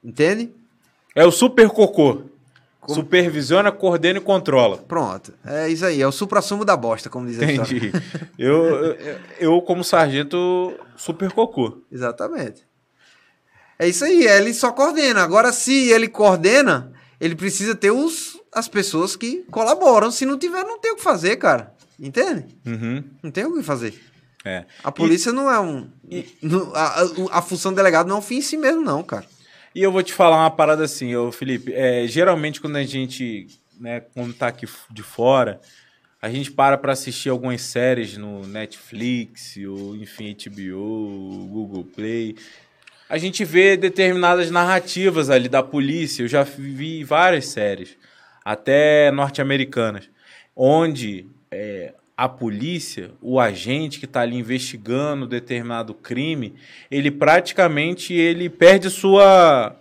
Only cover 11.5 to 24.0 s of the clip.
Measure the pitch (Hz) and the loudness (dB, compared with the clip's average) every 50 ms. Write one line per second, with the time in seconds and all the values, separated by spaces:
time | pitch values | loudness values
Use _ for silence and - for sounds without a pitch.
11.5 | - 147 123 110 - - _ _ - 123 123 120 117 - 98 277 339 269 151 110 | 0 -2 -2 -2 -4 -12 _ _ -12 -6 -6 -6 -6 -6 -8 -8 -6 -8 -10 -10
12.5 | 107 _ _ _ _ _ _ _ _ _ _ _ _ _ _ _ _ _ _ _ | -12 _ _ _ _ _ _ _ _ _ _ _ _ _ _ _ _ _ _ _
13.5 | _ _ _ _ _ _ 175 175 180 - 285 311 370 339 285 220 202 202 202 226 | _ _ _ _ _ _ 0 0 0 0 0 4 4 6 6 8 6 6 6 2
14.5 | 226 - - 240 233 247 277 320 311 311 294 269 233 202 180 160 175 214 233 247 | -2 0 -2 -2 2 2 0 2 2 0 0 2 2 2 2 4 4 4 4 4
15.5 | - - - 247 269 269 262 240 226 226 226 220 - - 208 208 185 170 160 190 | 2 -2 -2 0 2 2 4 4 4 4 4 0 0 4 4 4 4 4 4 4
16.5 | 233 277 285 233 160 123 127 127 - - _ _ _ _ 165 170 165 160 185 196 | 4 6 4 4 2 0 -2 -10 -20 -20 _ _ _ _ -4 -4 -4 -4 -6 -6
17.5 | 190 - 196 220 220 226 202 196 220 254 294 330 320 - - - - - _ _ | -4 -4 -4 -4 -4 0 0 2 2 2 0 -2 -4 -6 -12 -14 -16 -20 _ _
18.5 | - 226 226 - - 208 190 196 - 160 175 185 - - - 233 262 370 359 - | -8 -8 -8 -4 -4 -4 -4 -2 -2 -2 -2 -2 -4 -8 -8 -8 -8 -10 -12 -10
19.5 | - 226 226 226 302 370 370 294 247 214 208 233 233 - 269 262 285 269 330 349 | -6 -2 0 0 0 4 6 6 6 6 4 2 -2 -2 -4 -4 -4 -4 -4 -6
20.5 | 349 370 381 427 453 427 - 453 440 - - 349 269 180 160 185 226 - - 202 | -4 -6 -6 -8 -10 -6 -4 -6 -6 -2 0 -2 0 0 0 -2 -2 0 2 2
21.5 | 143 117 110 - _ _ _ _ _ _ - 139 135 233 262 370 349 294 - - | 2 0 -2 -10 _ _ _ _ _ _ -16 -8 -2 -2 -2 -2 -2 -6 -8 -12
22.5 | _ _ _ 120 117 110 117 117 123 139 143 - - _ - 160 139 - 208 320 | _ _ _ -10 -10 -8 -6 -8 -8 -8 -10 -14 -20 _ -16 -10 -8 -6 -6 -6
23.5 | 349 311 170 151 143 123 117 110 101 - | -6 -8 -6 -6 -6 -6 -6 -10 -12 -14